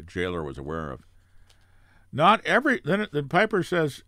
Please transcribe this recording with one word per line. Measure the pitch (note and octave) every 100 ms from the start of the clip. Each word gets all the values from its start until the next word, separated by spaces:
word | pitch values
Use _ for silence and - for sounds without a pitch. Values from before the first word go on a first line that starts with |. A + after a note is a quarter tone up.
| D#2+
jailer | F#2 F2+ E2+
was | D2+ C2
aware | C#2 E2 D2+
of. | B1+ - _ _ - - _ _ _ _ _ _
"Not | A#2+ E3 A3 D3+
every," | G3 D4 B3 C#3
then, | G3 G#3+
then | D3 C#3
Piper | E3 G#3+ G3+
says, | E3 F3 D#3 -